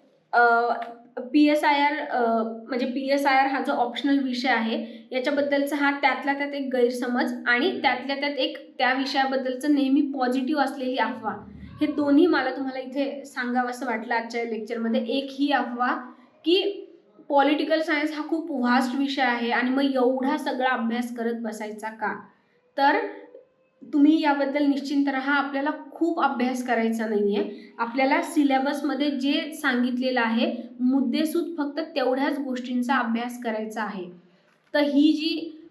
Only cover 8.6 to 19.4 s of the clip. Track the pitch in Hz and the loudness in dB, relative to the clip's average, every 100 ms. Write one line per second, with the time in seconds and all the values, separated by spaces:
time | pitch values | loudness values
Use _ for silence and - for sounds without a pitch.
8.6 | - - 247 262 269 277 262 262 254 254 | -12 -2 0 0 0 0 0 0 -2 -2
9.6 | 294 285 262 277 277 262 247 254 262 302 | 0 2 4 2 2 0 0 0 0 0
10.6 | 269 - 254 254 220 226 214 190 - - | 0 -2 -4 -2 -2 -4 -8 -8 -12 -18
11.6 | - - 302 294 285 285 349 302 262 254 | -18 -4 -2 0 4 6 6 4 0 -4
12.6 | 262 262 262 262 277 - - - 247 247 | -6 -6 -6 -4 -4 -6 -10 -8 -2 -2
13.6 | 247 - 262 220 226 233 226 240 233 220 | -2 -4 -6 -6 -2 -4 -2 -6 -4 -6
14.6 | 220 233 226 226 226 277 277 - 285 269 | -6 -4 0 0 0 -2 -4 -2 0 0
15.6 | 240 240 247 311 - - - _ 311 359 | -2 -2 -2 -2 -8 -18 -20 _ 2 2
16.6 | 403 - - - _ - - 285 277 294 | 2 -4 -12 -20 _ -16 0 4 4 2
17.6 | 302 320 320 302 311 294 302 320 - 277 | 2 0 0 0 -2 -4 -4 -4 -4 -2
18.6 | 240 247 - 277 277 - 254 233 | 2 2 2 0 -2 0 0 0